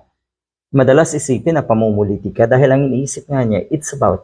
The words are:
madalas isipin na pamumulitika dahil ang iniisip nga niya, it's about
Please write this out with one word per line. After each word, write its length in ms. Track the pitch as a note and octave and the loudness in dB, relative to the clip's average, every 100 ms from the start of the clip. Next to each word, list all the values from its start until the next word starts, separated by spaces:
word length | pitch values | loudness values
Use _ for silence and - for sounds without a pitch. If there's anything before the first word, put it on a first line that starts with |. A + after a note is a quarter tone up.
| _ _ _ _ _ _ _ | _ _ _ _ _ _ _
madalas 400 | C#3 B2 C#3+ E3 | 2 4 4 2
isipin 480 | D3 - A#2+ E3 D#3 | -2 -4 -2 0 -2
na 80 | - | 0
pamumulitika 800 | A2+ A2 G#2 G2+ G2+ G2 F#2 A#2 | 0 2 0 -2 -2 -4 -2 2
dahil 240 | B2+ C#3 | 4 4
ang 160 | C3+ C#3+ | 2 0
iniisip 400 | A#2+ C#3 D3 - | -2 -6 -10 -6
nga 160 | C#3 | -2
niya, 240 | A2+ G#2 - | 0 -2 -2
it's 240 | D3+ - | -6 -6
about 320 | C#3 G#2+ F2+ | -2 -2 -2